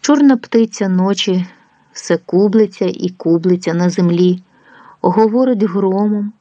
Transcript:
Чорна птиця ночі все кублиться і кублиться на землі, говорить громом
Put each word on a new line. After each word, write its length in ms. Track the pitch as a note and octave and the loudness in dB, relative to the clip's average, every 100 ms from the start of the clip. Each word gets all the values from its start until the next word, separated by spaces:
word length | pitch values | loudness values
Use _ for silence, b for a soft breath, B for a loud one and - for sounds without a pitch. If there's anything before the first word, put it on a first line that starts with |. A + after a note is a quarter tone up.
Чорна 340 | - D4 C#4 B3+ | 2 4 4 2
птиця 520 | - A#3 A3+ - G3 | 0 0 0 -2 -2
ночі 580 | F#3 F#3+ G3 - F#3 F3+ b b b b | 0 0 -2 -2 -2 -4 b b b b
все 240 | - - E3+ | -20 -4 -4
кублиться 680 | - F3+ G#3 A3 G#3 - F#3 | -2 0 2 2 0 -2 -6
і 240 | - F3+ | -4 -8
кублиться 640 | F#3 - E3+ F3+ F3+ F3 | -6 -2 0 0 0 -2
на 160 | E3+ F3+ | -2 -2
землі, 540 | F3+ F3 F3 F3+ F3+ b b b b b b | 0 0 2 2 0 b b b b b b
говорить 640 | E3 E3+ A3 A#3 C4 A3+ | -2 2 2 2 0 0
громом 720 | G#3 F#3+ G3 F#3+ G#3 G#3 G#3 - | -2 0 -2 0 -2 -2 -6 -12